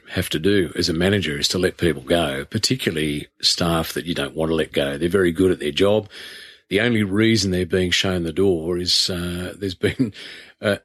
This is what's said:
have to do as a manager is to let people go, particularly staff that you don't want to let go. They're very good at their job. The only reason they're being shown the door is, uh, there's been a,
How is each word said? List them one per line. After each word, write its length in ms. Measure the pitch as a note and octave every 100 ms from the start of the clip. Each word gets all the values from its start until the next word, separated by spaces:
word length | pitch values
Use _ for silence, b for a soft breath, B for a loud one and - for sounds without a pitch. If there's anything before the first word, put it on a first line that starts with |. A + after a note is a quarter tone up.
| -
have 180 | - F2
to 100 | D#2+
do 320 | F2 G2+ E2 -
as 100 | F2+
a 60 |
manager 440 | D#2+ F2+ G2+ E2 C#2+
is 120 | D2
to 80 | F#2
let 180 | F2+ -
people 280 | F2 C#2+
go, 420 | C2 E2+ D#2 C2+ C#2+
particularly 840 | A2 - B2+ - D#2 D2+ D2 - _
staff 500 | - - F2 E2 D#2+
that 140 | - -
you 80 |
don't 220 | D#2 C#2+ -
want 140 | D#2+
to 60 | D#2+
let 160 | D2
go. 260 | - C#2+ C#2+
They're 120 | E2+
very 240 | G2 F2+
good 180 | E2+ F#2+
at 80 | E2+
their 120 | D2+
job. 360 | D2 G2 G#2+ G#2 B B B B B B
The 120 | F#2+
only 220 | A#2 A2+
reason 480 | G#2 G2 A2+ A2 G2
they're 140 | F2+ F2
being 260 | F#2+ F#2
shown 320 | - G2+ F#2
the 100 | E2
door 440 | D#2 G2 E2+ D#2+ F2+
is, 320 | F2+ - -
uh, 440 | F2 F2+ F2 F2+ -
there's 160 | G2
been 400 | F2+ - - A#2 B B B B B
a, 200 | G#2+ G2+